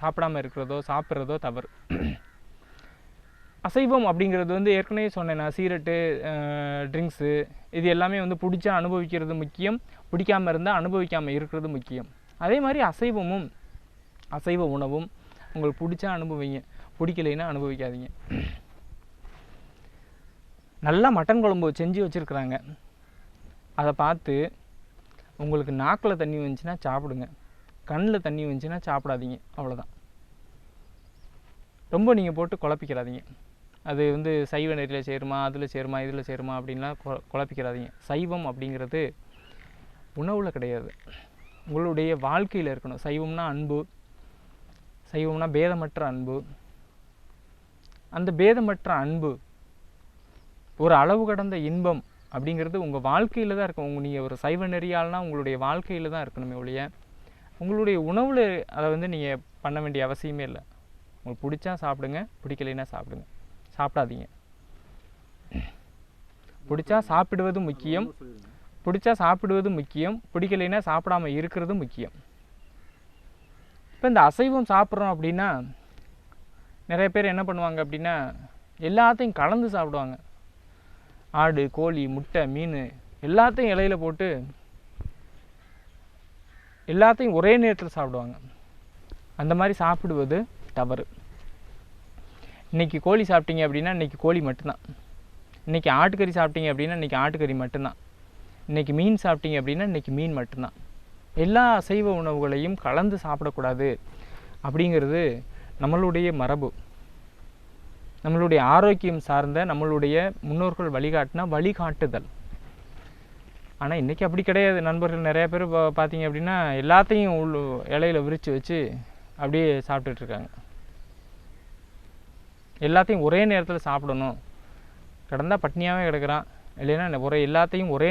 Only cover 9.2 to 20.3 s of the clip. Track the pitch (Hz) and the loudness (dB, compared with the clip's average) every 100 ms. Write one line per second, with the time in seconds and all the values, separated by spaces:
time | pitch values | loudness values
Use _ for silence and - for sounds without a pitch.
9.2 | 160 160 151 - 190 240 - - - 175 | -2 -4 -6 -4 -2 -2 -8 -20 -4 -2
10.2 | 190 196 180 165 185 190 175 185 180 165 | 2 2 2 0 2 0 2 0 0 -2
11.2 | 147 143 151 160 156 139 123 127 123 - | -2 -4 -4 -6 -4 -6 -8 -10 -12 -20
12.2 | - - 170 269 269 294 202 - 240 214 | -20 -6 0 2 2 2 0 0 -2 0
13.2 | 175 196 151 - - - - - - - | -2 -2 -6 -14 -20 -20 -20 -20 -20 -20
14.2 | - 147 180 175 160 139 135 147 170 - | -12 -6 -2 0 0 -2 -2 -4 -6 -14
15.2 | - - - 156 147 143 165 170 196 175 | -20 -20 -12 -2 -2 -2 -6 -4 -4 -4
16.2 | 160 151 139 135 - - - - 165 175 | -6 -6 -6 -6 -10 -20 -20 -4 -2 0
17.2 | 156 147 170 143 143 131 127 123 127 - | -2 -2 -4 -4 -4 -4 -6 -8 -12 -14
18.2 | - - - - - - - - - - | -8 -6 -6 -10 -18 -20 -20 -20 -20 -20
19.2 | - - - - - - - - - - | -20 -20 -20 -20 -20 -20 -20 -20 -20 -20
20.2 | - | -20